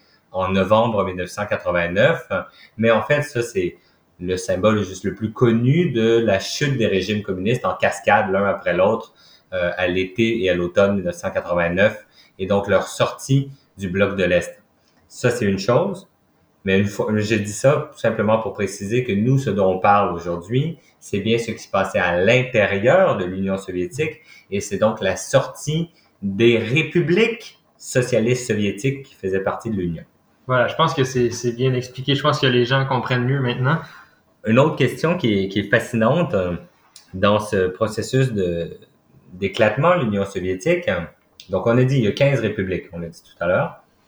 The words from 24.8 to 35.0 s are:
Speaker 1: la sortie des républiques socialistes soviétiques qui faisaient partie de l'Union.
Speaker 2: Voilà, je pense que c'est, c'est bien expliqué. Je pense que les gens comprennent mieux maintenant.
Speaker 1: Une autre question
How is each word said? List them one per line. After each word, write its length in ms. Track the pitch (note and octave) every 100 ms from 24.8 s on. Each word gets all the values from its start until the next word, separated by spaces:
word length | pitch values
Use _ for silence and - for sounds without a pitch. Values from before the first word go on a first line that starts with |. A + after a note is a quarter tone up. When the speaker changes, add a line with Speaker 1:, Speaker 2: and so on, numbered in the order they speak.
| A2 G#2+
Speaker 1:
la 160 | F#2+ F#2
sortie 760 | - C3+ - - - D#3+ E3 _ _ _
des 340 | G2 G2 A#2 A2+
républiques 1040 | A2 D3+ D3+ F3 D3+ F#3 A#3 A3+ - - _ _
socialistes 720 | - C3 B2 A2+ A2+ B2 -
soviétiques 560 | G#2 G#2 - C3+ C3+
qui 120 | - _
faisaient 260 | F#2+ F#2+
partie 280 | F#2+ - A2+
de 60 | G2+
l'Union. 280 | F2 D#2+ - _ _ _ -
Speaker 2:
Voilà, 220 | B2+ A2+
je 80 | -
pense 180 | D#3+
que 80 | C#3
c'est, 280 | B2+ B2+ A#2+
c'est 220 | - B2
bien 220 | A#2 C3
expliqué. 400 | B2+ B2 - C3
Je 80 | C#3
pense 160 | D3+ C#3
que 80 | C3
les 180 | B2
gens 220 | A#2+ C3+ C3
comprennent 400 | B2+ - B2 B2
mieux 140 | C#3
maintenant. 400 | B2 A#2+ B2+ E3 - - - _ _ _ -
Speaker 1:
Une 120 | A#2
autre 180 | D#3 -
question 400 | B2 -